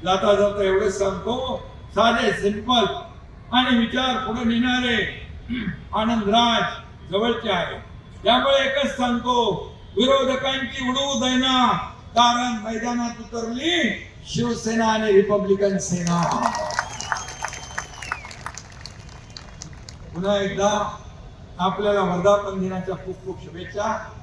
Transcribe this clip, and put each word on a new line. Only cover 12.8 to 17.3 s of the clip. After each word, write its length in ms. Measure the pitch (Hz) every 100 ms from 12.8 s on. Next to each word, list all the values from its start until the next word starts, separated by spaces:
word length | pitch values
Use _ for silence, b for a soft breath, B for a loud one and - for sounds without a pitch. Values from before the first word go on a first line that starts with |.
| 240 240 233 226
उतरली 880 | 226 233 226 247 311 349 247 196 - - -
शिवसेना 600 | - 240 233 220 226 226
आणि 240 | 220 220
रिपब्लिकन 680 | 196 196 208 190 196 202 190
सेना. 720 | - 175 170 170 165 - - - - - - - - - -